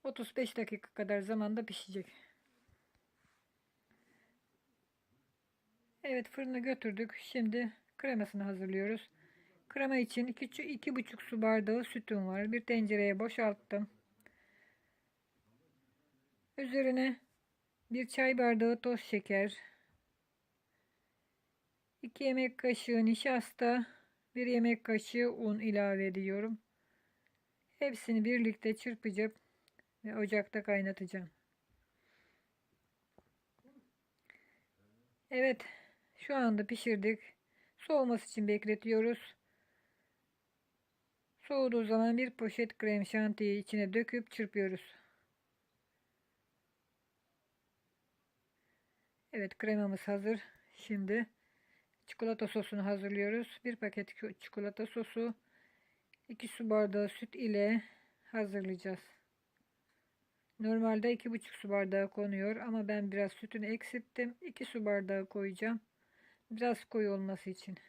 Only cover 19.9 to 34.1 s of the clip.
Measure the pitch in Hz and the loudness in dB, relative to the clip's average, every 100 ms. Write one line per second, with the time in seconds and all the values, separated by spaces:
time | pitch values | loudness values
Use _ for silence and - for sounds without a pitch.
19.9 | _ _ _ _ _ _ _ _ _ _ | _ _ _ _ _ _ _ _ _ _
20.9 | _ _ _ _ _ _ _ _ _ _ | _ _ _ _ _ _ _ _ _ _
21.9 | _ 240 - 269 262 254 254 254 240 - | _ -18 -2 0 2 0 0 0 0 0
22.9 | 233 226 226 277 254 - - 240 240 226 | 4 4 4 2 0 -2 0 2 2 0
23.9 | - _ _ _ 247 247 240 233 226 - | -8 _ _ _ -4 2 4 4 2 2
24.9 | 220 - 240 240 - 220 208 214 202 202 | 0 0 0 0 0 -2 0 2 2 2
25.9 | 196 190 185 190 202 220 220 _ _ _ | 2 0 -2 -2 -2 -4 -6 _ _ _
26.9 | _ _ _ _ _ _ _ _ _ 285 | _ _ _ _ _ _ _ _ _ -4
27.9 | 226 - 220 214 247 226 214 220 220 247 | -2 0 2 2 2 2 0 -2 -2 -6
28.9 | 226 220 196 220 - _ _ _ _ _ | -6 -4 0 -2 -4 _ _ _ _ _
29.9 | _ 220 220 208 214 202 220 202 202 196 | _ -8 -4 2 0 0 -4 0 2 0
30.9 | 190 185 196 175 _ _ _ _ _ _ | -4 -6 -8 -10 _ _ _ _ _ _
31.9 | _ _ _ _ _ _ _ _ _ _ | _ _ _ _ _ _ _ _ _ _
32.9 | _ _ _ _ _ _ _ 254 277 _ | _ _ _ _ _ _ _ _ -20 _
33.9 | _ _ | _ _